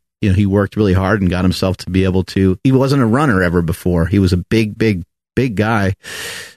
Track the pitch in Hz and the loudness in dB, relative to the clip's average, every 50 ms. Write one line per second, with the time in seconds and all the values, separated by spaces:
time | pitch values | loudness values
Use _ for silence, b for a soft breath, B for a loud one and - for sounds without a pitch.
0 | _ _ _ _ - 104 92 95 104 98 95 104 98 95 - 104 107 98 90 95 | _ _ _ _ -2 0 2 2 2 2 2 0 0 0 -2 0 0 2 2 2
1 | 95 92 107 104 95 90 87 90 92 92 87 - 95 95 90 - - - 90 95 | 2 0 0 0 0 0 0 0 0 0 0 0 -2 -2 -2 -4 -6 -4 -2 0
2 | 95 95 90 92 90 - - 101 95 92 92 - - 135 131 127 131 135 143 139 | 0 2 0 0 -2 -2 0 0 2 2 0 0 0 2 2 2 2 2 0 0
3 | 123 110 107 135 160 143 104 92 92 87 85 90 85 80 82 - - 90 87 85 | 2 2 2 2 2 2 2 2 2 2 2 0 0 0 -4 -4 -2 -2 0 0
4 | 82 82 98 101 95 90 95 90 85 - 117 113 113 107 101 - 113 110 101 87 | 0 2 2 2 2 2 2 0 -2 0 0 0 0 -2 -2 -2 0 0 0 -2
5 | 85 - _ _ _ _ _ - 127 135 101 92 104 110 117 107 98 95 98 B | -6 -10 _ _ _ _ _ -4 -2 -2 -2 -2 -2 0 0 0 0 -2 -4 B
6 | B B B B B B B B B B B | B B B B B B B B B B B